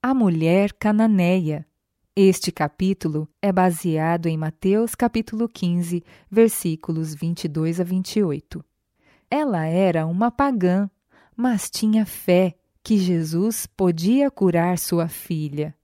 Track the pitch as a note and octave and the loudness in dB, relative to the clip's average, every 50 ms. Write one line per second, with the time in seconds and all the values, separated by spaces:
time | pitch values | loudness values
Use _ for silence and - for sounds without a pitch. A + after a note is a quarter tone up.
0 | - B3+ C4+ C4 A3+ F#3+ E3+ D#3+ D#3+ E3 F3 G3 G3+ G3+ - _ - G#3+ G#3+ G#3 | 0 0 2 2 2 2 2 2 2 2 4 4 2 0 -4 _ -2 0 2 4
1 | A3+ A3+ G#3 F#3+ F3 F3 F#3 F#3+ E3+ D#3 D3+ D3 D#3+ _ _ _ _ _ _ _ | 4 4 4 4 2 2 2 0 0 -2 -4 -6 -10 _ _ _ _ _ _ _
2 | _ _ _ G3+ G3 F#3+ F3+ - - F3+ - - D#3 D3+ _ - F#3 F#3+ G3 _ | _ _ _ 4 4 4 4 2 -4 -8 -4 -4 -4 -4 _ -2 -2 -2 -2 _
3 | - D#3+ D3 D3+ D#3 - _ _ - G3+ F#3+ F#3 F#3 F#3 E3+ D#3+ - F3 D#3+ D#3 | -4 -4 -4 -4 -6 -6 _ _ -2 0 2 4 2 2 2 0 -2 -2 -2 0
4 | D#3 E3 E3+ E3+ E3 E3 D#3+ D#3 D#3 D#3 - _ - F#3+ G3 G#3+ A#3 A#3 - - | 0 0 -2 0 -2 -2 -2 -2 -4 -6 -8 _ 0 0 2 2 0 -2 -2 -2
5 | B3 A#3 - A3+ A3 - A3 G#3+ A#3 A3+ _ - F#3+ F3 F3 F3 F3 E3+ F3 F3 | -2 0 0 -4 -6 -4 -4 -4 -4 -6 _ -4 -2 -2 0 -2 -2 -4 -6 -6
6 | - _ - _ _ _ F#3+ A3 A3+ A3 - - - F3 D#3 D#3 - - D#3+ D#3+ | -8 _ -20 _ _ _ 4 4 4 4 2 -2 -4 -4 -4 -4 -6 -6 -4 -4
7 | D#3+ D#3 D3+ D3 E3 E3 F3 - - D#3+ C#3+ D#3+ D#3+ E3 E3 F3+ F3+ F3 F#3 F#3 | -4 -6 -8 -6 -6 -6 -6 -4 -6 -6 -4 -2 -2 -2 -2 -2 -2 -2 -2 -4
8 | F#3 - - A3 G3+ E3 C#3+ D3+ - _ - D#3+ - _ _ _ _ _ _ _ | -4 -2 -2 0 0 0 -2 -6 -8 _ -16 -16 -16 _ _ _ _ _ _ _
9 | _ _ _ _ _ _ - D4 D4+ C#4 G#3 E3 D#3 D#3+ E3 F3+ G3 F#3 E3 D#3+ | _ _ _ _ _ _ -4 -2 -2 0 -2 -2 -2 0 0 2 2 2 2 0
10 | D#3 E3 E3+ F#3 A3+ A#3+ - - C#4 C#4 C4 G#3 F3+ F3+ F3+ G3 G3+ G3 _ _ | -2 -2 0 0 0 0 0 0 0 0 0 2 2 2 2 2 -2 -4 _ _
11 | _ _ _ _ _ _ _ - A#3+ B3+ A#3 G3 - - - - A3 G#3+ G#3+ A3 | _ _ _ _ _ _ _ -2 -2 0 0 -2 -4 -6 -6 -2 0 2 2 2
12 | G#3 - - - - - F3+ F3+ F#3+ F3+ - _ _ _ _ _ _ - A3 G3+ | 2 0 -6 -6 0 2 4 4 4 2 -2 _ _ _ _ _ _ 0 2 2
13 | F#3 F3+ F3+ E3 D#3+ D#3 D#3+ E3+ G3 A3+ A3 - - - _ - F#3+ F3+ E3+ D#3+ | 2 2 0 0 -2 -2 -2 -2 -2 -2 -2 -6 -10 -12 _ 0 0 0 0 0
14 | E3+ G3+ A#3+ C4+ C#4+ C#4 _ - G3 F#3 E3+ E3+ E3+ F3+ F3+ E3 - - F3 E3+ | 0 2 2 2 2 0 _ 0 0 2 2 2 2 2 0 -2 -2 -2 -2 -2
15 | E3 E3 - - - - E3+ D#3 D3+ D3 C#3+ D3 D3+ D#3 D3+ _ | -2 -2 -6 -12 -8 -6 -6 -4 -4 -6 -4 -6 -6 -6 -8 _